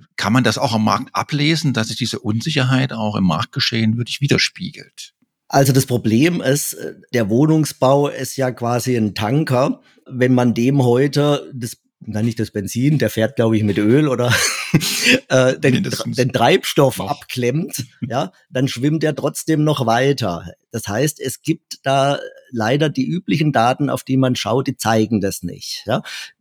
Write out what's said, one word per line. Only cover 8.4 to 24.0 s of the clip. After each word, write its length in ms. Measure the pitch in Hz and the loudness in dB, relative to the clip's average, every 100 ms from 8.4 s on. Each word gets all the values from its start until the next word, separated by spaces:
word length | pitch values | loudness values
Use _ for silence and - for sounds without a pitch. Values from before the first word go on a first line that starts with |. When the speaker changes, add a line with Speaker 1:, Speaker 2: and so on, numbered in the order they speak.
| 127 | -4
Speaker 2:
quasi 440 | 117 117 120 127 120 | -2 -2 -2 0 0
ein 180 | 107 | 0
Tanker. 680 | - 107 143 147 127 147 - _ _ - | -2 0 0 2 2 0 -2 _ _ -14
Wenn 280 | 127 127 | 0 4
man 200 | 123 123 | 4 4
dem 300 | 107 120 143 | 2 2 4
heute 680 | 123 123 143 143 147 147 76 | 4 4 2 2 2 0 -4
das, 220 | 123 117 - _ _ | -12 -12 -12 _ _
na, 240 | - 104 | -8 -2
nicht 160 | 117 113 | -2 -2
das 120 | 107 | -4
Benzin, 480 | 107 92 117 139 151 | -4 -6 -2 0 2
der 100 | 160 | 0
fährt, 260 | - 110 131 | 0 0 2
glaub 180 | 113 | 2
ich, 100 | 110 | 2
mit 140 | 104 98 | 2 2
Öl 300 | 104 135 151 | 4 4 2
oder, 260 | 120 123 - - - - - | 0 0 0 0 -6 0 0
<laughs> 460 | - - - 254 - | 0 -2 0 0 2
äh, 320 | 131 127 - | 2 2 2
den, 140 | 143 | 0
Speaker 1:
Mindestens. 420 | 127 131 - 120 113 | 2 -2 -4 -4 -2
Speaker 2:
den 160 | 127 | 0
Treibstoff 680 | 107 120 185 - - 135 - | 2 4 2 2 2 2 0
Speaker 1:
Noch. 100 | 110 | -6
Speaker 2:
abklemmt, 760 | 143 - 127 120 147 - - - _ 127 | -8 -8 -4 -2 -2 -4 -8 -10 _ -6
ja, 240 | 120 185 - _ | -4 -6 -10 _
dann 200 | 127 135 | -2 -2
schwimmt 340 | 117 143 156 | 0 0 0
er 100 | 156 | 0
trotzdem 520 | 143 135 - - 156 151 | -2 -4 -4 -2 2 2
noch 200 | 143 113 | 2 2
weiter. 600 | 117 135 139 104 82 82 - _ | 2 2 0 -2 -4 -10 -18 _
Das 140 | 113 - | -8 -4
heißt, 320 | 107 151 - | -2 -2 -4
es 220 | 127 - | -10 -6
gibt 380 | - 165 _ - | -6 -6 _ -8
da 340 | 135 135 139 139 - - _ | -2 0 0 -2 -8 -18 _
leider 380 | 117 107 143 156 | -4 0 0 0
die 180 | 131 131 | -2 -4
üblichen 460 | 170 - 165 151 | -4 -2 0 2
Daten, 380 | 127 120 135 139 | 2 2 0 -2
auf 140 | 135 | -4